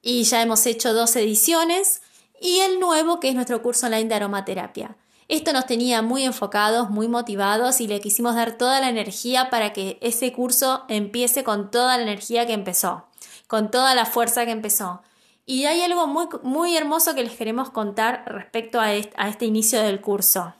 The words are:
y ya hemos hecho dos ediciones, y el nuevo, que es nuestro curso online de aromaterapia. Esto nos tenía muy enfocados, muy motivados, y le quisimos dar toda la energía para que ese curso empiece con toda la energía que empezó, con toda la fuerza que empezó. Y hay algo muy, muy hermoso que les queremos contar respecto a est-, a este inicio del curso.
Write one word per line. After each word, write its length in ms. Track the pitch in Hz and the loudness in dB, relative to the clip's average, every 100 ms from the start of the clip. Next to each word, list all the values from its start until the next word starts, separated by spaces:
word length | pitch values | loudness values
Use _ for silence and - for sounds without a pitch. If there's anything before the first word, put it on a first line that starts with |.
y 200 | 240 247 | 0 2
ya 200 | 226 233 | 2 2
hemos 220 | 226 220 247 | 2 2 2
hecho 260 | 226 247 | 0 0
dos 220 | 226 233 247 | 2 2 2
ediciones, 880 | 220 214 - 330 330 349 392 - - - _ _ | 2 2 4 4 2 2 0 -2 -6 -20 _ _
y 200 | 359 359 | 0 2
el 200 | 381 370 | 2 2
nuevo, 400 | 359 311 320 339 | 2 2 2 0
que 100 | 262 | 0
es 60 | 254 | -2
nuestro 260 | 247 233 | -2 -2
curso 240 | 240 240 247 | 0 -2 0
online 200 | 220 226 | -2 0
de 80 | 214 | -2
aromaterapia. 800 | 202 202 196 190 - - - - _ _ _ | -2 -4 -6 -8 -8 -12 -12 -16 _ _ _
Esto 260 | 311 320 | -2 0
nos 140 | 277 254 | 0 0
tenía 340 | 233 247 226 | 0 2 2
muy 220 | 226 262 | 2 0
enfocados, 680 | 262 226 202 208 214 233 214 | 0 -2 -2 2 2 2 0
muy 180 | 208 226 | 0 0
motivados, 760 | 240 233 202 196 214 247 262 | -2 -2 -2 0 2 2 0
y 60 | 220 | -2
le 140 | 208 | -4
quisimos 320 | 202 202 240 | -2 0 0
dar 240 | 233 233 226 | 0 -2 0
toda 220 | 247 269 | 2 2
la 100 | 262 | 2
energía 640 | 226 202 - 240 254 262 | -2 -4 -6 -2 0 2
para 220 | 240 208 | 0 -2
que 260 | 208 190 - | -4 -8 -4
ese 320 | 240 226 254 | -4 0 -2
curso 520 | 247 247 - 262 262 - | -2 0 2 2 0 -2
empiece 560 | 214 202 233 247 277 | -4 -2 0 0 0
con 260 | 247 208 202 | 0 -2 0
toda 280 | 240 254 247 | 2 2 2
la 40 | |
energía 460 | 226 202 - 233 240 | 0 -6 -2 -2 0
que 60 | |
empezó, 520 | 214 190 175 185 180 - _ - - _ | -2 -2 -2 -2 -4 -12 _ -20 -20 _
con 240 | 220 208 | -2 2
toda 240 | 247 262 | 2 4
la 140 | 254 226 | 4 2
fuerza 380 | 240 233 240 233 | 2 0 0 -2
que 60 | |
empezó. 520 | 220 214 - 190 185 _ _ _ _ - | -2 -2 -2 -2 -10 _ _ _ _ -4
Y 200 | 262 285 | 0 2
hay 160 | 330 | 2
algo 260 | 349 349 311 | 2 2 0
muy, 180 | 294 339 - | 0 -4 -6
muy 340 | 247 285 349 330 | -4 0 2 2
hermoso 380 | 294 320 330 | 0 2 2
que 80 | 277 | 0
les 120 | 233 | -4
queremos 360 | - 220 233 240 | -4 -4 -4 -4
contar 540 | - 208 202 226 247 - | -4 -4 0 0 -2 -8
respecto 540 | 208 - 233 226 240 | -12 -6 -8 -2 0
a 160 | 220 208 | 2 0
est-, 180 | 208 - | -4 -4
a 120 | 202 | -4
este 160 | 208 226 | -2 0
inicio 340 | 220 220 233 | 2 2 2
del 180 | 214 196 | 2 0
curso. 540 | 208 202 190 196 175 - | -2 0 2 0 -4 -14